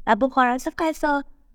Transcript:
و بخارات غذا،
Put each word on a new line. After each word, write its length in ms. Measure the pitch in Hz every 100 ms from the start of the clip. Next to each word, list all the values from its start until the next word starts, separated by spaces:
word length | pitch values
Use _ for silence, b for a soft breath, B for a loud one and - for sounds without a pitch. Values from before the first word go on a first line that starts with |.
| -
و 100 | 214
بخارات 560 | 262 262 247 254 320 -
غذا، 460 | 320 311 302 285 - - _